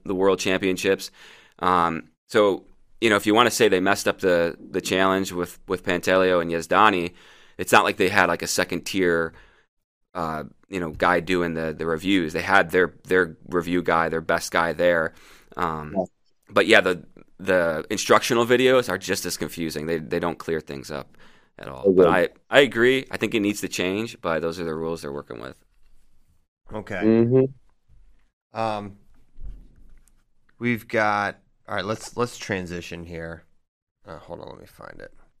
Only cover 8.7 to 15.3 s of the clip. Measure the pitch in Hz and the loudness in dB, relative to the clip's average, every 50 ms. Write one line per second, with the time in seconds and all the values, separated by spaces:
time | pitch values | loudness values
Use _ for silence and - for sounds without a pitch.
8.7 | 90 80 - - - 95 92 87 85 82 82 80 - - - _ _ _ _ _ | -4 -6 -6 -4 -2 0 2 2 2 0 0 -4 -8 -14 -20 _ _ _ _ _
9.7 | _ _ _ _ _ _ _ _ - 90 82 80 78 76 71 - - _ _ - | _ _ _ _ _ _ _ _ -10 -8 -6 -6 -6 -8 -10 -12 -16 _ _ -10
10.7 | 98 90 87 78 78 - 92 90 90 87 80 92 92 87 87 85 80 80 80 80 | -8 -6 -6 -6 -4 -2 0 2 2 2 0 0 0 0 0 -2 -2 -4 -4 -6
11.7 | 78 80 80 82 82 78 82 92 101 92 80 78 82 87 87 95 95 98 90 82 | -6 -4 -4 -4 -4 -2 -2 0 0 0 0 -2 -4 -4 0 2 4 4 4 4
12.7 | 85 90 90 80 - - - - 90 92 90 82 80 - - - 85 87 85 87 | 4 2 2 2 0 -6 -4 0 2 2 2 0 -2 -12 -10 -4 -4 -2 -2 0
13.7 | 87 90 82 - 85 82 82 80 82 82 82 - 85 82 - - - 87 85 85 | -2 -2 0 2 2 2 2 0 -2 -4 -2 -2 -2 -2 -2 -2 -2 0 0 0
14.7 | 80 80 87 87 87 82 80 - - - - - | 0 2 2 4 4 2 0 -2 -6 -12 -20 -20